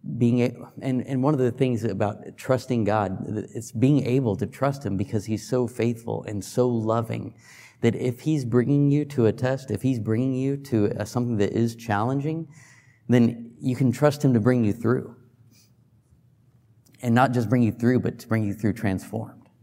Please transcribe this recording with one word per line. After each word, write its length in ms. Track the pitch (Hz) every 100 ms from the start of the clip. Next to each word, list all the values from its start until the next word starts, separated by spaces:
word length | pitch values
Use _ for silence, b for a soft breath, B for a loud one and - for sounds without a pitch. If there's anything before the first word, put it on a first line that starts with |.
| - 135
being 240 | 120 123
a-, 120 | 120 117 - -
and, 240 | 135 127 -
and 160 | 131
one 100 | 135
of 60 | 151
the 120 | 127
things 320 | 113 131 117
about 540 | 110 98 104 104 - -
trusting 460 | - 131 - 120
God, 640 | 101 107 98 95 - 107 - 117
it's 160 | 113
being 340 | 113 127 143 113
able 300 | 127 123 95
to 100 | 101
trust 400 | - 135 139 -
him 120 | 95
because 280 | 104 110 104
he's 220 | 110 -
so 200 | 127 120
faithful 560 | - 117 120 113 110 -
and 180 | 104
so 240 | 90 - 123
loving 640 | 120 110 113 117 117 113 - B B B B
that 140 | 117 -
if 240 | 127 123
he's 260 | 160 156 120
bringing 460 | 120 123 143 143
you 140 | 143 147
to 200 | 127 110
a 60 |
test, 400 | 127 127 135 139
if 100 | 104
he's 180 | 127 123
bringing 360 | 104 110 131 127
you 220 | 135 139
to 280 | 139 113 104 -
a, 80 | 104
something 320 | 123 120 110
that 160 | 101
is 220 | - 117 113
challenging, 720 | - 104 113 139 143 160 160 B B B B B -
then 440 | 120 113 - - -
you 160 | 135 123
can 160 | 131
trust 320 | 113 147 143
him 100 | 139
to 60 | 120
bring 240 | 107 123
you 100 | 110
through. 420 | 95 - 127 - - - _ _ b b _ _ _ _ _ _ _ _ _ _ _ _ _
And 140 | 123 117
not 160 | 127
just 180 | 123 107
bring 140 | 123
you 80 | 113
through, 300 | - 120 123
but 180 | - -
to 80 | -
bring 160 | 110
you 100 | 104
through 200 | 98 110
transformed 760 | 92 107 95 - 113 110 - _ _